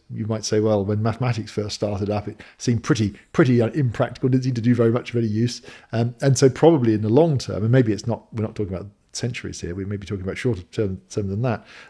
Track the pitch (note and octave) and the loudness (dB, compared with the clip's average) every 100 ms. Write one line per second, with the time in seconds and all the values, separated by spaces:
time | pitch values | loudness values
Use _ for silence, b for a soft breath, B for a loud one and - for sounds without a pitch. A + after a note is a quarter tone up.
0 | _ A#2 A2 A2 - A2 A2 G#2 G2 G#2+ | _ -8 -6 -6 0 0 2 0 0 0
1 | A2 G#2 B2 A2 G#2 - G#2 - G#2 G2+ | -2 -2 -2 -2 -6 -8 -6 -6 -6 -4
2 | G2+ G#2 G#2 - B B - A2+ - C3+ | -2 -2 -4 -14 B B -2 -2 0 0
3 | G#2 B B - D3 B2 A2+ D#3 B2+ - | 0 B B 2 4 4 2 0 -2 0
4 | A#2+ A2+ C3 C3 C3 A#2+ A#2 B2 A#2 A#2+ | -4 0 0 0 0 0 2 4 4 2
5 | - A#2 A2+ G#2+ A#2+ - B B B A#2 | -2 -2 0 0 -2 -4 B B B -2
6 | A#2+ - C#3 C3 C3+ B2+ D#3+ E3 A#2 G#2+ | -2 0 2 6 4 6 6 6 4 2
7 | G#2+ B2 E3+ C3+ - F#2+ A2 C3 A2 G2+ | 4 4 4 0 -4 -4 4 4 4 0
8 | A#2 G#2+ _ A2 G#2+ - G2+ F#2 G2+ _ | -4 -6 _ -6 -6 -4 -6 -6 -10 _
9 | _ - C3 B2 F#2 F2 E2 F2+ G2 G2+ | _ -6 -6 -6 -10 -10 -8 -6 -6 -6
10 | - G2 F#2 E2 B2+ G2 F2 - G#2 F#2+ | -6 -6 -6 -4 -2 -2 -6 -4 -4 -4
11 | _ - G2 G2 B2+ G#2+ B B | _ -6 -4 -2 -2 -4 B B